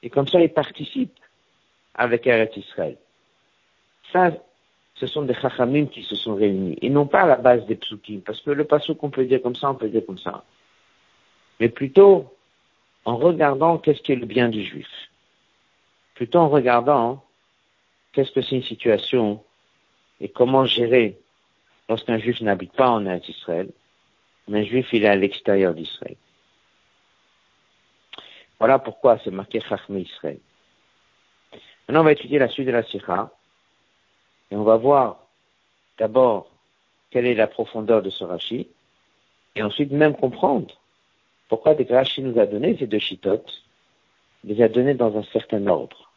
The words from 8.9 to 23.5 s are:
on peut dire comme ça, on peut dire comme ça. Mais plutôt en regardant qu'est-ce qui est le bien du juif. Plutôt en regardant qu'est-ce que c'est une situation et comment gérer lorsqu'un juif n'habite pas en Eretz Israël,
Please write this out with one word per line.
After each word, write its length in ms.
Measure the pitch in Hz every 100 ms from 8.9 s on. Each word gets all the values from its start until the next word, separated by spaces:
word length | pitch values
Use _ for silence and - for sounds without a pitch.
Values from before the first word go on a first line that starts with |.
| 151
on 80 | 147
peut 160 | 135 127
dire 160 | 131
comme 120 | 127
ça, 160 | 123 139
on 40 |
peut 140 | 131 110
dire 180 | 110 -
comme 120 | 92
ça. 260 | - - - _ _ _ _ _ _ _ _ _ _ _
Mais 80 | 113
plutôt 600 | - 139 160 196 - - _ _ _ _ _ _ _
en 120 | - 117
regardant 600 | 156 165 147 135 160 165
qu'est-ce 220 | - 147
qui 120 | -
est 40 | 131
le 100 | 113
bien 220 | 107 120
du 160 | 110
juif. 240 | 98 76 - - - _ _ _ _ _ _ _ _ _ _
Plutôt 240 | - 120 175
en 100 | 160
regardant 720 | 147 123 120 120 143 117 135 _ _ _ _ _ _ _ _ _
qu'est-ce 200 | - 135
que 80 | -
c'est 160 | 123 131
une 60 |
situation 840 | 120 110 120 104 - 131 110 104 _ _ _ _ _ _ _ _
et 80 | -
comment 340 | - 123 135
gérer 540 | 127 113 120 123 110 98 _ _ _ _ _ _ _
lorsqu'un 300 | 113 - 113
juif 220 | 110 117
n'habite 320 | 110 98 92
pas 160 | - 127
en 160 | 117
Eretz 240 | 98 90 -
Israël, 400 | 82 -